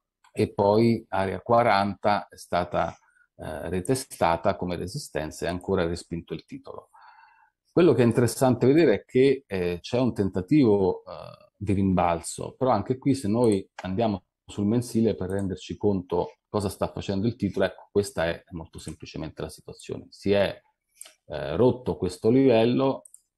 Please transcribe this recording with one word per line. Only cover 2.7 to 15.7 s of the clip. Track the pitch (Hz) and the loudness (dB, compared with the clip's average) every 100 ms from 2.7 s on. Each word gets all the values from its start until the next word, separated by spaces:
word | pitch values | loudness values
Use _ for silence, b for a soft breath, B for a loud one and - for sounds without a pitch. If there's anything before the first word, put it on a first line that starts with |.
| 90 82 - b b b | -2 -4 -6 b b b
eh, | - 85 76 82 | -16 -12 -10 -4
retestata | 90 87 131 - - 85 85 101 95 | -4 -2 -4 -4 0 0 2 0 -2
come | 90 87 | -4 -6
resistenza | 87 143 - 73 76 - 82 | -8 -10 -8 -8 -8 -6 -6
e | |
ancora | 90 - 95 85 | -6 -2 -2 -2
respinto | 87 - 85 - | -4 -8 -10 -10
il | 80 | -14
titolo. | - 67 - - - b b b b b b _ _ | -12 -18 -16 -18 -20 b b b b b b _ _
Quello | - 175 | 2 4
che | 123 | 6
è | |
interessante | 117 113 120 - 131 120 123 | 4 4 0 2 2 4 4
vedere | 151 156 | 4 4
è | 101 | 2
che, | - 127 139 135 - | 0 4 4 2 -4
eh, | 95 90 87 | -4 -4 -4
c'è | - 120 | -4 -2
un | 127 | 0
tentativo, | 104 95 92 - 151 120 101 95 - | 0 -2 -2 2 4 6 4 2 -2
eh, | - 80 - - _ _ | -10 -16 -16 -20 _ _
di | 101 | -2
rimbalzo, | 98 98 90 87 85 - - - - | 0 2 2 2 0 -6 -12 -12 -4
però | 131 | 0
anche | 110 - 131 | 0 -2 -4
qui | 143 | -2
se | 135 98 | -2 -2
noi | 113 120 98 - - | 2 2 2 -4 -12
andiamo | 92 95 117 98 - _ | -8 -4 -2 -4 -10 _
sul | - - 104 | -14 -4 -2
mensile | 120 123 113 113 | 0 -2 0 0
per | - 92 | -2 -4
renderci | 98 95 92 - | -4 -6 -8 -10